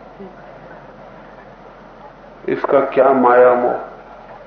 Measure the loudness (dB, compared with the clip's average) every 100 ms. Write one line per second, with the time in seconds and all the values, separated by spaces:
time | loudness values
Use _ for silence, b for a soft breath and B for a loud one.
0 | -20 -20 -20 -20 -20 -20 -20 -20 -20 -20
1 | -20 -20 -20 -20 -20 -20 -20 -20 -20 -20
2 | -20 -20 -20 -14 -8 -6 -2 -2 0 0
3 | 2 2 2 4 4 2 -2 -6 -12 -20
4 | -20 -20 -20 -20